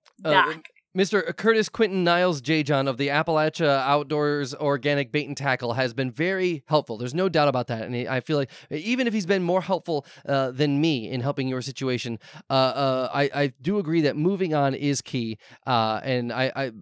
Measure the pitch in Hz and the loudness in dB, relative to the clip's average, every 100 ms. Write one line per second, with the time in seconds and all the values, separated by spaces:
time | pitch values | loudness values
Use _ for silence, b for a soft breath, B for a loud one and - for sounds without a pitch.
0 | _ _ 160 151 156 165 - _ _ 185 | _ _ 2 4 4 0 -14 _ _ 0
1 | 196 202 165 - 220 220 214 - 214 190 | 2 2 -2 -2 2 2 2 0 0 2
2 | 175 175 180 151 120 156 143 143 139 123 | 2 4 2 0 0 0 2 2 0 0
3 | 139 143 160 156 156 - 156 139 131 147 | 0 0 2 2 2 2 2 2 2 0
4 | 143 151 147 147 131 139 147 143 143 143 | 0 0 0 0 -4 -2 0 0 0 0
5 | 127 151 131 139 139 127 120 120 127 113 | 0 -2 -4 -4 -2 -2 -2 -2 -2 -2
6 | 127 113 175 190 185 156 - 151 - 110 | -4 -2 -2 0 0 -2 0 0 0 -6
7 | 123 156 190 160 147 127 120 113 110 120 | -6 -2 0 2 2 0 -2 -6 -4 -6
8 | 110 127 - 147 135 b b 156 196 247 | -4 -4 -2 -2 -2 b b -6 -2 0
9 | 240 214 170 196 175 185 180 185 - 151 | 0 0 0 0 2 0 0 -4 -2 -4
10 | - b - 139 131 127 147 139 160 135 | -6 b -2 0 0 0 2 4 2 2
11 | 104 127 131 139 131 131 123 127 131 123 | -2 -4 -2 -2 -2 -4 -6 -4 -2 -2
12 | 120 113 b b b 135 131 120 135 131 | -4 -8 b b b 2 2 2 0 0
13 | 127 139 143 139 143 - 151 208 151 170 | 0 0 0 0 -2 -2 -2 -2 0 2
14 | 147 131 165 196 180 156 139 135 143 135 | 2 2 0 0 0 2 2 0 0 -2
15 | - 131 113 107 b b - 120 110 107 | -2 -4 -4 -8 b b -2 0 2 -2
16 | 135 123 120 117 131 - 135 110 | -2 -2 -2 -2 -2 -2 -6 -8